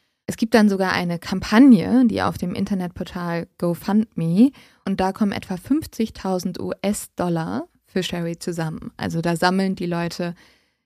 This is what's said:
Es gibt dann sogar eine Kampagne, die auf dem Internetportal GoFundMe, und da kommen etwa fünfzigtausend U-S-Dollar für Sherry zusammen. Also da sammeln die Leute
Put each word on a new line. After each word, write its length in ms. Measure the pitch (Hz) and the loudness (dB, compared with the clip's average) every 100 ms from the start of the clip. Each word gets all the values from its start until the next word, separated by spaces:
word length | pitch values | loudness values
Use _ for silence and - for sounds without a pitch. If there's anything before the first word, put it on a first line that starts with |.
| _ _ - | _ _ -12
Es 60 | - | -6
gibt 160 | 226 | 2
dann 160 | 233 208 | 6 6
sogar 240 | 190 185 | 4 0
eine 260 | 175 175 170 | 0 -2 -4
Kampagne, 840 | - 190 - 214 277 202 - 247 240 | -6 -6 4 8 10 8 6 4 4
die 140 | 190 | 2
auf 160 | 92 165 | -2 -2
dem 180 | 180 - | -6 -6
Internetportal 920 | 196 190 175 - 175 185 175 170 170 - | -4 -4 -6 -8 -10 -8 -6 -6 -8 -4
GoFundMe, 960 | 175 170 - 214 220 - 165 180 277 - - _ 196 | -4 -2 0 0 0 -2 0 4 4 2 -16 _ -6
und 160 | 190 | -2
da 100 | 185 | -2
kommen 220 | 190 208 | 0 -2
etwa 240 | - - 180 | -2 -8 -8
fünfzigtausend 1000 | - 302 - - 220 - 190 185 185 - | -2 -2 -2 -4 -6 -4 -4 -2 -4 -6
U-S-Dollar 1080 | 180 - 196 208 - - 175 170 170 220 349 _ _ | -8 -4 -4 -4 -6 -4 -2 -2 -4 -6 -10 _ _
für 160 | 196 | -6
Sherry 380 | 175 175 170 165 | -4 -6 -6 -6
zusammen. 540 | - 170 160 - - - | -8 -6 -6 -8 -12 -8
Also 240 | - 165 | -4 -2
da 160 | 170 165 | -2 0
sammeln 400 | 180 190 190 185 | 2 2 0 -2
die 120 | 175 | -4
Leute 460 | 170 170 - 175 170 _ _ _ _ | -4 -4 -6 -8 -8 _ _ _ _